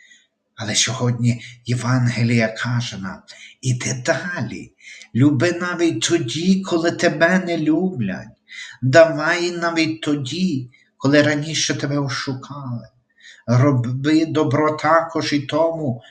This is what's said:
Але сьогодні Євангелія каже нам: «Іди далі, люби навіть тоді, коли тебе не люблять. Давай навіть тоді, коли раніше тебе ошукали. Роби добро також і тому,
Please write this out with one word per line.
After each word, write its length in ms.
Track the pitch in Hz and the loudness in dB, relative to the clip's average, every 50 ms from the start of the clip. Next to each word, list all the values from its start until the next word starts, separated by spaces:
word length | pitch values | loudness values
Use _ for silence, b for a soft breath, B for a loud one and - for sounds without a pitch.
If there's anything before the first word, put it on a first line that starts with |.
| b b b b b b b _ _ _ _ | b b b b b b b _ _ _ _
Але 180 | - 110 104 - | -12 -8 -4 0
сьогодні 680 | - - 117 120 - 123 120 120 120 120 120 117 - B B B B B | 0 0 0 0 -2 0 0 0 0 2 0 0 0 B B B B B
Євангелія 840 | - 120 120 - 120 127 131 123 120 - 120 120 117 123 117 113 110 | -4 -4 -2 0 0 0 2 2 0 0 0 2 2 2 2 2 0
каже 500 | - - - 120 127 120 120 - - 95 | -2 -4 -4 -4 -2 -2 -4 -4 -8 -10
нам: 240 | 95 92 - - - B B B B B B B | -10 -10 -12 -12 -16 B B B B B B B
«Іди 420 | B 131 123 - - - - - - | B -2 -2 -2 -2 -6 -8 -6 -4
далі, 640 | - 160 - - 180 - 175 117 - - - - - _ B B B B B B B B | -4 -4 -4 -4 -8 -6 -6 -6 -8 -8 -10 -14 -16 _ B B B B B B B B
люби 380 | 110 131 147 143 123 151 180 175 | 4 4 4 4 4 2 0 0
навіть 480 | 175 180 180 180 165 170 165 143 - | 0 -4 -4 -2 0 0 0 0 0
тоді, 600 | - - 170 165 143 123 - 151 170 185 196 190 | -2 0 0 0 0 -2 -4 -2 2 2 2 2
коли 300 | - - 180 165 160 170 | 2 0 -2 0 0 0
тебе 480 | 170 - - 170 151 147 165 170 185 185 | 0 2 0 0 2 4 2 4 4 2
не 200 | 175 175 170 160 | 0 0 -2 -2
люблять. 680 | 156 151 156 160 190 190 180 135 107 95 87 69 - - - _ _ B B B B B B B B | 0 2 2 2 2 0 -2 -2 -4 -4 -4 -6 -10 -14 -20 _ _ B B B B B B B B
Давай 680 | 131 131 165 160 165 156 151 151 160 170 175 170 175 | 4 8 8 8 6 4 0 -2 -2 0 0 0 -2
навіть 500 | 175 170 170 170 165 165 160 156 160 - | -2 -2 -2 -2 0 0 0 0 0 -4
тоді, 680 | - 151 147 147 135 123 147 175 185 185 156 127 123 - b b b b b | -2 -2 -2 -2 -2 -4 -4 -2 -2 0 -2 -2 -6 -8 b b b b b
коли 260 | - - 139 143 147 147 | -4 0 4 4 4 4
раніше 520 | 147 151 147 147 160 156 139 - - 147 | 4 2 0 -2 -4 -4 -4 -2 -2 -4
тебе 240 | 127 - 135 143 147 | -4 -4 -2 -2 -2
ошукали. 920 | 139 135 123 - - - 131 127 - - 139 143 139 127 120 117 - - _ _ _ _ B B B B B B B | -2 -2 -4 -6 -6 -6 -8 -8 -8 -12 -12 -12 -10 -8 -8 -10 -10 -14 _ _ _ _ B B B B B B B
Роби 800 | B 117 120 127 147 139 123 117 123 127 135 135 147 156 160 160 | B 2 4 4 4 4 2 0 -2 -4 -4 0 2 2 2 2
добро 500 | 156 135 151 - 139 123 147 151 156 156 | 2 0 0 0 2 2 2 0 0 0
також 560 | - - 151 160 165 160 - - 156 135 - 147 | 0 2 4 4 4 2 0 -2 -4 -2 -2 -2
і 80 | 143 | -2
тому, 640 | 131 - 147 151 165 165 160 160 156 135 117 120 B B | -2 -2 0 0 0 0 0 -2 -4 -4 -6 -6 B B